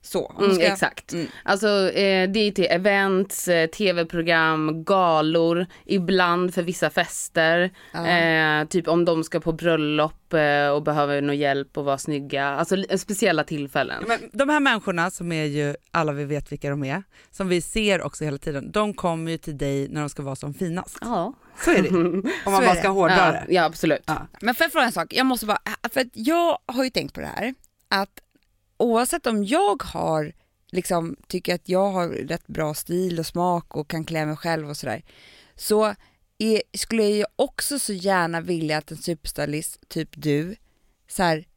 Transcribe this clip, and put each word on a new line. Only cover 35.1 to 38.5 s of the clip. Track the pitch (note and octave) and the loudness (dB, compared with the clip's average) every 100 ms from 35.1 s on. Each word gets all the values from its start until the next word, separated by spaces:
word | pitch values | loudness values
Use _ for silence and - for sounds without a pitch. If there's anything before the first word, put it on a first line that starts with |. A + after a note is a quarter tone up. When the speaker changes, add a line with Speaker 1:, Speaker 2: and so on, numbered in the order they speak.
| - - - _ | -20 -20 -20 _
Speaker 1:
så | - - G#3+ G#3+ G3+ _ _ _ _ | -12 0 2 2 -2 _ _ _ _
är, | A3 G#3+ - | 2 2 0
skulle | - - A3+ | -8 -2 2
jag | G#3 | 2
ju | G#3 G#3 - | 2 -2 -2
också | C#4 - - C#4+ | -2 -2 -6 -4
så | - | -4
gärna | G3 F#3 F#3+ E3 E3 | -2 0 2 2 -2
vilja | E3+ | -4